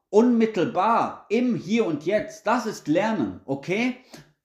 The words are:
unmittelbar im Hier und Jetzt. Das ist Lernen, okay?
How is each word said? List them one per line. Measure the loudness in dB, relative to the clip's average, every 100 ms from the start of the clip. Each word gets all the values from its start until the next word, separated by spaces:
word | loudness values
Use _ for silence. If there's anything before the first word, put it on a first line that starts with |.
| _
unmittelbar | 4 4 4 2 2 -2 0 2 2 0 -6 -2
im | 0 0 -2
Hier | 0 0 0
und | -2 -2
Jetzt. | -2 -2 -6 -2
Das | -2 -2
ist | -6 0
Lernen, | 2 2 0 -4 -6 -8
okay? | -6 -4 -2 -2 -4 -12 -20 -20 _